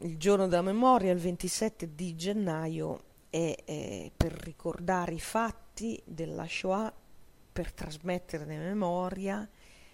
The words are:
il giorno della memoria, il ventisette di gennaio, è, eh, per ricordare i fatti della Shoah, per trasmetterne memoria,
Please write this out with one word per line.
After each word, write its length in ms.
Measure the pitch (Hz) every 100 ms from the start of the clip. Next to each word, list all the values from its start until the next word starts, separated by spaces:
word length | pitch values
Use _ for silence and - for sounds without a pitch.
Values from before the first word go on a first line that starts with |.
il 160 | 170 160
giorno 300 | 175 202 190
della 140 | 175
memoria, 500 | 185 214 254 254 190
il 80 | 180
ventisette 760 | 175 175 185 - 220 - 165 151
di 200 | 180 165
gennaio, 880 | 175 208 190 160 160 160 156 - - - -
è, 240 | 160 165 -
eh, 480 | - 151 - 98 80 -
per 180 | 165
ricordare 800 | 156 175 151 170 160 175 185 175
i 60 | 160
fatti 800 | - 220 226 - - - 226 220 -
della 400 | 160 160 160 165
Shoah, 460 | - 185 190 220 - - - - - -
per 200 | - 165
trasmetterne 880 | - 156 151 175 180 - 160 151 151
memoria, 920 | 165 208 180 175 180 190 196 202 214 - - - -